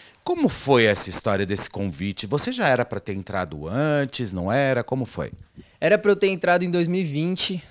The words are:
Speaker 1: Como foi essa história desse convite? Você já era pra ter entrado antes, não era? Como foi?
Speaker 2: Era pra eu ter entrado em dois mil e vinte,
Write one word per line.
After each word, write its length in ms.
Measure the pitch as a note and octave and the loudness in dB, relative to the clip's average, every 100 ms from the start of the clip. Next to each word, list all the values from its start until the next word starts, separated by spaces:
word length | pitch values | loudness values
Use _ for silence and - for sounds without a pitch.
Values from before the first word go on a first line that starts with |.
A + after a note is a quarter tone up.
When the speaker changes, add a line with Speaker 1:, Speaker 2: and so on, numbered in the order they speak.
| - _ | -20 _
Speaker 1:
Como 260 | - E4+ A#3+ | -6 0 0
foi 360 | - C#3 B2+ | 0 4 6
essa 260 | A2 G2+ - | 6 4 2
história 340 | - G#2+ G2 | 0 0 0
desse 240 | F#2+ G2+ - | 0 0 -2
convite? 560 | G2 G2 D2 G2 - G2+ | -2 -6 -6 -6 -6 -2
Você 260 | C#3+ B3 | 0 0
já 160 | B3 E3+ | 0 2
era 160 | B2 | 2
pra 160 | A#2+ G2 | 0 -6
ter 120 | - | -6
entrado 520 | G2 F#2 F#2+ F2 D2+ D#2 | -8 -6 -6 -6 -8 -6
antes, 680 | A#2+ D#3 D3 C3+ - A2 | -2 0 0 -2 -4 -6
não 200 | F#2 F2+ | -4 0
era? 320 | B2+ C#3 B2 | 0 2 0
Como 200 | - C3+ | -2 -4
foi? 280 | A#2+ - D2 - - - - - | -4 -6 -8 -10 -20 -20 -20 -2
Speaker 2:
Era 180 | D#3+ G#3 | 2 4
pra 140 | G#3 | 4
eu 40 | G3+ | 2
ter 120 | G3 | 2
entrado 360 | F#3 F3+ F3 | 2 2 2
em 60 | F3+ | 2
dois 160 | F3 E3+ | 0 0
mil 140 | F3+ | 0
e 40 | |
vinte, 580 | E3 C#3+ E3+ F#3 - F#3 - | -2 -2 -2 0 -2 -4 -10